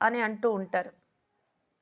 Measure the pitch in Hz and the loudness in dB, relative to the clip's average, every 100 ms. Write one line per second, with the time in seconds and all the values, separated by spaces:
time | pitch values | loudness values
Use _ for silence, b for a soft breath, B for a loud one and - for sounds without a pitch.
0 | 220 240 220 208 233 202 190 185 185 - | 0 2 -2 0 0 0 -2 -4 -4 -10
1 | _ _ _ _ _ _ _ _ | _ _ _ _ _ _ _ _